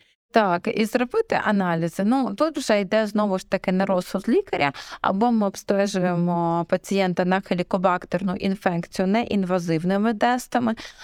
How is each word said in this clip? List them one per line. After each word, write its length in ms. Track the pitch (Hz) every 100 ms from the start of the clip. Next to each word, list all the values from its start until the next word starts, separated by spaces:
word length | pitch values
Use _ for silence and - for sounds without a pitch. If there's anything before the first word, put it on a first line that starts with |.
| - _ _
Так, 380 | 233 202 175 220 -
і 100 | 220
зробити 540 | 247 247 453 453 -
аналізи. 600 | - 202 180 165 165 -
Ну, 300 | 202 269 226
тут 240 | 196 311 302
вже 240 | 254 208
йде, 260 | 196 220 214
знову 320 | 214 208 190
ж 100 | -
таки, 220 | 190 -
на 140 | 185 196
розсуд 440 | 185 175 196 208
лікаря, 440 | 330 415 - 143 - - -
або 300 | - 190 240
ми 160 | 226 202
обстежуємо 1200 | 196 - 196 202 196 180 175 175 170 170 170 170
пацієнта 560 | 185 - 196 185 175 180
на 160 | 190
хелікобактерну 920 | - 180 175 190 185 180 - 180 190 -
інфекцію 720 | 196 190 190 170 - - 190
неінвазивними 1040 | 220 240 202 180 185 170 165 180 196 220
тестами. 600 | 214 240 247 - 240 240 226 - -